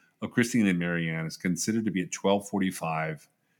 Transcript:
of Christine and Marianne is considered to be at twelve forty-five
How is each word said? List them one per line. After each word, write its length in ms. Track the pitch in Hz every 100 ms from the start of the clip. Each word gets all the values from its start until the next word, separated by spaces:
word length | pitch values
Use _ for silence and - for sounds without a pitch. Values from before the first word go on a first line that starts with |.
| _ _
of 100 | 98
Christine 360 | - 117 120 101
and 100 | 87
Marianne 480 | 87 85 82 80 80
is 120 | -
considered 480 | 95 85 - 113 107
to 60 |
be 100 | 92
at 100 | 90
twelve 360 | - 98 101 -
forty-five 760 | 101 95 - 82 80 80 78 - _ _